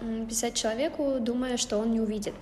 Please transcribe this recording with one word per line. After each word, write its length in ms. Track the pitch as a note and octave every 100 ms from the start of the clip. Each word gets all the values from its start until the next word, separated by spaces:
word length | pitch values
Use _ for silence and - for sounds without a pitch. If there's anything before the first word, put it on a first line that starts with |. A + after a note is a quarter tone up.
м, 240 | A#3 A3+ A3+
писать 300 | A3+ A#3+ A#3+
человеку, 640 | A3 A3+ D#4+ D#4+ C#4 C4
думая, 380 | A3+ B3 B3+ B3
что 200 | - G#3
он 140 | A3+
не 80 | A3+
увидит, 320 | A3 G#3+ G3+ -